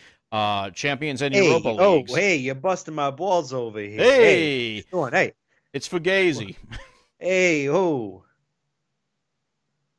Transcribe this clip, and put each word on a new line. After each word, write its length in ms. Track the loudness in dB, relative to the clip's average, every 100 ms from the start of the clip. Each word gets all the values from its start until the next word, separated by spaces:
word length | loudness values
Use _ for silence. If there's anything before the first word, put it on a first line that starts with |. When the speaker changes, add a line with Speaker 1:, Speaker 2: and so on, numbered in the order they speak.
| -20 _ _
Speaker 1:
uh, 380 | -4 -2 -2 -6
Champions 500 | -6 -4 -4 -6 -4
and 120 | -2
Speaker 2:
Hey, 140 | 2 4
Speaker 1:
Europa 220 | 2 0 2
Speaker 2:
oh, 160 | 4 4
Speaker 1:
Leagues. 180 | 0 -2
Speaker 2:
hey, 200 | 0 0
you're 200 | -2 -4
busting 380 | -4 -4 -6
my 160 | -4 -4
balls 420 | -4 -2 -2 -2
over 260 | -6 -8 -8
here. 180 | -10 2
Speaker 1:
Hey! 80 | 4
Speaker 2:
Hey, 720 | 6 6 6 2 -2 -4 -6
what 20 |
you 140 | -6
doing? 220 | -4 -2
Hey. 200 | 0 0 -4 _ _ _
Speaker 1:
It's 160 | -12 -6
Fugazi. 680 | -4 0 2 2 0 -8 -14 -16 -18 -18 _ _ _
Speaker 2:
Hey, 500 | -2 2 2 2 0
oh. 540 | 0 0 -2 -6 -12 _ _ _ _ _ _ _ _ _ _ _ _ _ _ _ _ _